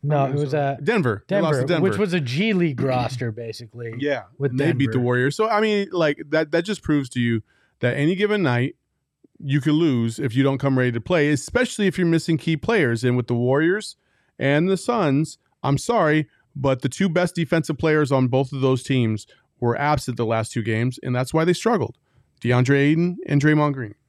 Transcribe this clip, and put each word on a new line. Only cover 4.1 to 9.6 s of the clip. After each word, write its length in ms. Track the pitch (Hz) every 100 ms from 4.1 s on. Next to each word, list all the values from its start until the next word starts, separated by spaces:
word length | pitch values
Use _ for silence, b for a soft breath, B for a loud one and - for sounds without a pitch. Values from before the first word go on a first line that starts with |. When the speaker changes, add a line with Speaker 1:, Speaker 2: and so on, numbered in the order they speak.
| 135 101 _
Speaker 1:
with 120 | 139
Speaker 2:
and 60 | 127
they 120 | 147
beat 140 | 160 135
the 60 |
Speaker 1:
Denver. 100 | 113
Speaker 2:
Warriors. 320 | 123 123 131 -
So 120 | 214
I 120 | 214
mean, 280 | 220 208 196
like 260 | 185 160 147 147
that, 200 | 156 160
that 120 | 170
just 200 | 185 208
proves 260 | - 147 131
to 100 | 127
you 220 | 120 117 - _ _ _
that 180 | - 131
any 200 | 147 185
given 260 | 208 208
night 320 | 165 120 123 - _ _ _ _ _ _
you 220 | 139 139